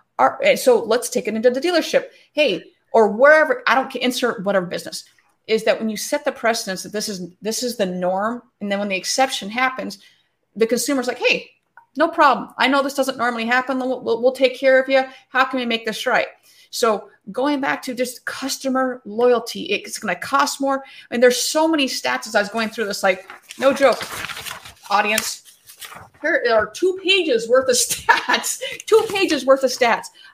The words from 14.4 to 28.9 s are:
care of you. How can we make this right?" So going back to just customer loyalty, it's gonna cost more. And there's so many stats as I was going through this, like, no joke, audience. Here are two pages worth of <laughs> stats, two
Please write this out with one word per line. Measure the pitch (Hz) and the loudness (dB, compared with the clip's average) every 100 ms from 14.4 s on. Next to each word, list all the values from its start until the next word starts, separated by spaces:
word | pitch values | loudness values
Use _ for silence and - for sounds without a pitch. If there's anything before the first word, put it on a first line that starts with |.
| 262 262 | 0 2
care | 269 262 | 4 4
of | 262 | 4
you. | 262 262 - _ | 2 2 -6 _
How | 247 | 0
can | 262 262 | 0 0
we | 240 | -2
make | 226 226 | -4 -4
this | 214 - | -4 0
right?" | 208 - - _ _ _ | 0 0 -6 _ _ _
So | - 233 208 - _ - | -2 0 0 -4 _ -12
going | 196 277 285 | -4 -2 0
back | 277 277 | -2 -4
to | - | -6
just | 233 247 - - | -4 -4 -6 -12
customer | - 269 - 269 254 254 254 208 | -8 -8 -6 -2 -2 -2 -4 -10
loyalty, | 208 247 240 233 196 | 0 4 4 0 -10
it's | 190 208 208 - | -6 -6 -6 -10
gonna | 214 180 | -6 -6
cost | - 277 277 - | -2 0 2 0
more. | 277 269 269 - - | -2 -2 -6 -20 -8
And | 233 | 2
there's | 247 247 | 4 4
so | - 311 320 | 0 2 2
many | 320 262 | 2 0
stats | - 247 254 233 | -2 -4 -4 0
as | 214 | 0
I | |
was | 202 | 0
going | 226 220 | -2 -4
through | 220 208 | -4 -6
this, | 202 | 0
like, | 196 190 - - _ - | 0 0 -4 -20 _ 0
no | 254 | 2
joke, | 277 277 208 - - - - - - - - - | 4 4 4 -4 -10 -10 -10 -12 -14 -16 -20 -2
audience. | 202 214 214 214 - - _ - - - - - _ | 0 2 0 -2 -10 -16 _ -20 -20 -18 -18 -20 _
Here | 294 330 240 | -2 0 2
are | 226 214 | 2 0
two | - 370 370 | -2 -2 0
pages | 339 392 311 233 226 | 0 0 2 0 2
worth | 254 262 | 2 2
of | 240 | 0
<laughs> | |
stats, | - - - - - 240 - - 508 - | 0 -4 2 0 2 -2 -2 -8 -10 -12
two | - | 4